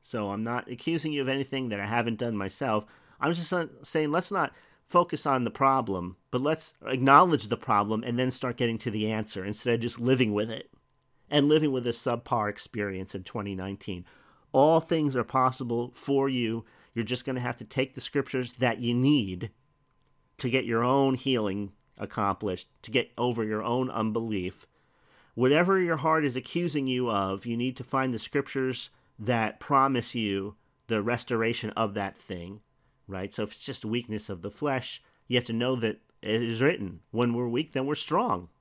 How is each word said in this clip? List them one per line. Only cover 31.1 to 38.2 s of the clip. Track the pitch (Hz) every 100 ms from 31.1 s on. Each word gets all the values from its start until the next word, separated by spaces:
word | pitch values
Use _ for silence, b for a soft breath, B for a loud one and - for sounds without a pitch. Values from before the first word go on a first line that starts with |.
| 120 - 117 113 117 107
of | - 110 101
that | 98 -
thing, | - 92 87 104 _ _ _ _ -
right? | 98 98
So | -
if | 107
it's | - -
just | 131 107
weakness | 117 120 107 -
of | 95
the | 95
flesh, | - 147 135 123 - b b b
you | 123
have | 120
to |
know | 113 120 127
that | 110 104 _ _
it | 104 113
is | 117 113
written, | 135 180 98 85 _
"When | 110 123
we're | 117 123
weak, | 120 165
then | 139 135
we're | 151
strong." | - 165